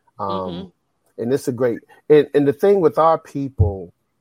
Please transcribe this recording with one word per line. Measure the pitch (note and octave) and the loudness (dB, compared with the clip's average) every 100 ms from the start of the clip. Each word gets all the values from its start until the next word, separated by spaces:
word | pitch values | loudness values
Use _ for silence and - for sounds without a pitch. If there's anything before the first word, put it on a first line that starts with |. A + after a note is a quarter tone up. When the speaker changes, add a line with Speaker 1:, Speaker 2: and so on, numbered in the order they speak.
| _ - | _ -10
Speaker 1:
Um, | G2 | -8
Speaker 2:
Mm-hmm. | G2 F#2 F2 F3 _ _ _ _ - | -6 -6 -10 -14 _ _ _ _ -10
Speaker 1:
and | A2+ | -4
it's | C3+ - | -4 -4
a | |
great, | A#2 B2+ G#2+ _ _ _ | -4 -4 -4 _ _ _
and, | D3+ C#3 | 4 4
and | D3+ C#3 | 0 0
the | |
thing | - G3 G3+ | 2 2 4
with | D#3+ - | 2 2
our | D#3+ D#3+ | 2 0
people, | - C#3+ C#3 - - F#2+ F2 _ _ _ | -4 -10 -10 -2 -2 -2 -14 _ _ _